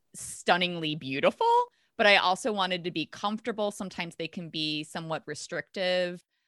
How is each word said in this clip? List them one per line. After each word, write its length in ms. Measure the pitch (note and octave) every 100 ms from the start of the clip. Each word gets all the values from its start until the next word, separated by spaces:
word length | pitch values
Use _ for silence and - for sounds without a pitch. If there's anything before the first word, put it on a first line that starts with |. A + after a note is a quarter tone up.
| _
stunningly 840 | - - - - F3+ F3+ E3+ D#3 D3+
beautiful, 500 | C3 C#3 E3+ - A#4 A#4+ A#4+ _ _ -
but 80 | G#3
I 100 | G3
also 340 | F3+ F#3+ B3
wanted 340 | G3+ F3+ F3+
to 60 | E3+
be 140 | D#3+
comfortable. 640 | D3 - G#3 A3 B3 G#3+ G#3
Sometimes 460 | - F#3+ - E3+ -
they 100 | E3
can 220 | - E3
be 360 | D#3+ D#3 D3+
somewhat 380 | D#3 F3 D#3+ D3+ -
restrictive. 1000 | C#3+ - D#3+ - G3+ F3+ F3+ F3 F3+ _ _